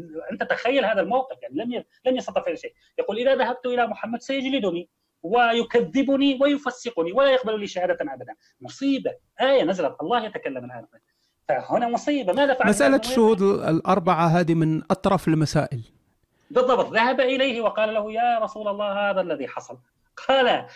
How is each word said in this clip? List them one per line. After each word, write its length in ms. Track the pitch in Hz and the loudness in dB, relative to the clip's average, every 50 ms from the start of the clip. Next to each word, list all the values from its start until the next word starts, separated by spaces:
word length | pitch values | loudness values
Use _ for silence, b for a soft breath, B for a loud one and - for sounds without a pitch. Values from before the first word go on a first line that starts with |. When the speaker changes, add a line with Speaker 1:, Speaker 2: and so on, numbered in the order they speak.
| 170 - 302 - - 165 | -8 -10 -14 -12 -10 -10
Speaker 1:
أنت 100 | 214 - | -8 -8
تخيل 420 | 233 - 160 - - 240 269 277 220 | -4 -4 -4 -2 0 0 2 2 2
هذا 160 | 208 220 196 | 2 0 0
الموقف، 360 | 180 185 240 269 262 - - - | 0 0 0 -2 -2 -4 -10 -14
يعني 120 | - - - | -14 -8 -8
لم 180 | 165 226 247 | -6 -6 -4
ي-، 120 | 240 202 - _ _ _ _ | -6 -6 -8 _ _ _ _
لم 100 | 254 262 | 0 0
يستطع 260 | 247 196 - 190 190 | 0 -4 -4 -4 -4
فعل 160 | - 180 160 - | -4 -4 -6 -6
شيء. 140 | - 123 _ _ _ _ _ - | -10 -16 _ _ _ _ _ -6
يقول: 200 | - - 202 220 | -4 -4 -4 0
"إذا 160 | 247 269 269 | 2 2 2
ذهبت 320 | 254 240 226 247 247 - | 2 0 -2 -2 -4 -4
إلى 200 | 247 247 240 233 | -4 0 0 -2
محمد 340 | 220 208 - - 220 240 240 | -2 -4 -8 -8 -8 -8 -8
سيجلدني 680 | - - 269 269 254 262 269 269 208 190 170 170 185 _ _ _ _ _ _ _ | -6 -6 -4 -4 -2 -2 -2 -2 -2 -2 -4 -4 -8 _ _ _ _ _ _ _
ويكذبني 1160 | - 165 214 240 240 233 226 233 226 - - 240 196 165 - 269 269 254 277 269 277 285 269 247 | -6 0 2 2 4 4 2 0 -2 2 0 0 0 2 0 0 2 2 2 2 2 2 2 2
ويفسقني 680 | 277 294 285 277 - 247 240 - - 233 - - 165 170 | 2 2 2 0 -4 -8 -10 -8 -12 -8 -4 -4 -4 -2
ولا 180 | 190 254 277 277 | 2 2 4 4
يقبل 300 | 262 254 196 214 220 214 | 4 2 0 -2 -4 -4
لي 60 | 208 | -6
شهادة 300 | 196 - 180 180 180 175 - | -6 -4 -4 -2 -2 -2 -2
أبدًا." 340 | 151 151 135 123 127 - - _ _ _ _ _ | -4 -8 -8 -12 -14 -16 -18 _ _ _ _ _
مصيبة، 540 | - 123 - - 269 277 269 254 175 123 - - _ _ _ - | -18 -18 -10 -4 -2 -2 -2 0 -2 -6 -6 -6 _ _ _ -2
آية 220 | 233 269 277 254 | 2 4 4 4
نزلت، 340 | - 165 190 180 160 131 - - | 4 2 0 0 -2 -4 -4 -4
الله 220 | 147 165 240 240 220 | -4 -2 -2 -2 -2
يتكلم 400 | 208 - - - 147 135 127 120 | -4 -10 -8 -8 -8 -8 -8 -12
الآن. 220 | 123 127 117 107 _ _ _ _ _ _ _ _ _ _ _ _ - | -12 -14 -16 -18 _ _ _ _ _ _ _ _ _ _ _ _ -4
فهنا 400 | 143 123 120 - 139 214 240 233 | -2 -2 -2 -2 -2 0 0 0
مصيبة، 440 | 240 226 - 294 294 277 233 180 | -2 -2 -2 0 -2 0 0 0
ماذا 220 | - 262 269 269 254 | 2 2 2 2 2
فعل 140 | 254 240 202 | 2 2 2
Speaker 2:
مسألة 200 | 208 202 285 277 | 4 4 4 4
Speaker 1:
هلال 100 | 269 277 | 4 2
بن 60 | - | 0
أمية؟ 60 | 233 | 0
Speaker 2:
الشهود 300 | 254 240 226 214 226 180 | 2 4 4 4 4 4
ال-، 260 | 196 196 202 - - - | 4 2 2 2 0 0
الأربعة 580 | 160 165 - - 185 202 165 180 175 160 170 | 0 0 2 2 2 2 2 2 2 4 4
هذه 280 | 165 160 175 180 151 165 | 4 4 4 4 2 2
من 280 | 165 160 156 156 156 - _ | 2 2 2 0 -2 0 _
أطرف 380 | 190 - - 196 196 175 - 175 | -4 0 2 0 0 2 2 2
المسائل. 520 | 165 160 156 - - 160 131 - 135 120 110 - _ _ _ _ _ _ _ _ _ _ _ _ | 2 2 2 2 2 -2 -2 -2 -6 -10 -10 -14 _ _ _ _ _ _ _ _ _ _ _ _
Speaker 1:
بالضبط، 420 | 285 247 254 254 247 202 170 185 | 0 2 4 4 4 2 2 2
ذهب 280 | 190 220 233 247 262 269 | 2 2 2 4 2 2
إليه 400 | 262 254 269 254 269 269 226 233 | 2 2 2 2 0 0 0 0
وقال 340 | 220 202 - 220 214 214 220 | -2 -2 0 0 -2 0 0
له: 180 | 220 208 220 | -4 -4 -4
"يا 260 | 220 226 240 240 240 226 | -4 0 0 2 2 0
رسول 300 | 220 196 - 220 214 208 | -2 -4 -6 -6 -6 -6
الله، 420 | 202 202 208 202 196 202 208 202 | -4 -4 -4 -4 -2 -2 -2 0
هذا 100 | 190 185 | 0 0
الذي 280 | 180 - 151 143 131 - | 0 -2 -4 -4 -6 -8
حصل." 300 | - 123 - - - - _ _ _ _ _ _ _ - - - | -8 -12 -12 -14 -18 -20 _ _ _ _ _ _ _ -10 0 2
قال، 380 | 175 269 254 233 175 131 - B B | 4 4 4 4 2 0 -2 B B